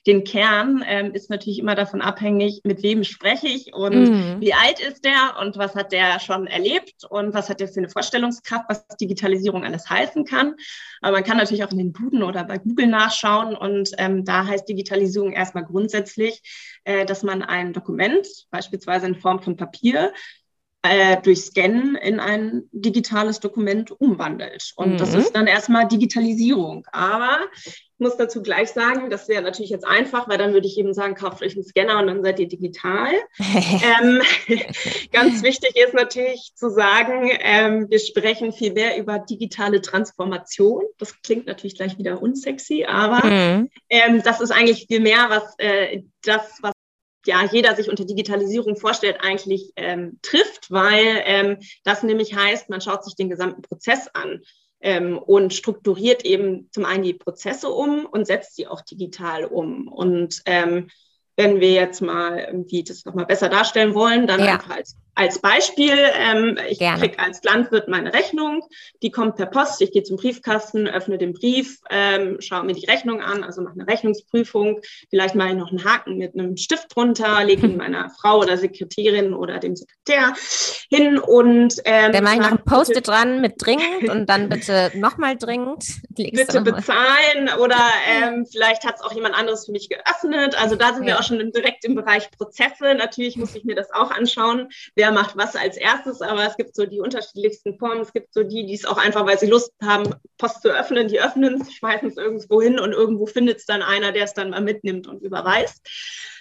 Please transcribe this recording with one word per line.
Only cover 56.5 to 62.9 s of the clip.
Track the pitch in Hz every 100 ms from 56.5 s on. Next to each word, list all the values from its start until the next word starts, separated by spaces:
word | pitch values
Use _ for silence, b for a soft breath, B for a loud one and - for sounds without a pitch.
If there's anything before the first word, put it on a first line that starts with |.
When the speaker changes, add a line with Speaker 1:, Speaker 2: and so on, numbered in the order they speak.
| 180 -
Speaker 1:
zum | - 190
einen | 190
die | 185 180
Prozesse | - 175 202 - 185
um | 175 285 294 302
und | 214 196
setzt | 190 - -
sie | -
auch | -
digital | - 180 180 - 170 160 165
um. | 175 160 - -
Und, | - 180 175 170 - -
ähm, | 175 170 175 180 b b b _ -
wenn | 208 196
wir | 185
jetzt | 185 180 -
mal | 175 170 170 170
irgendwie | - 180 175 175
das | 165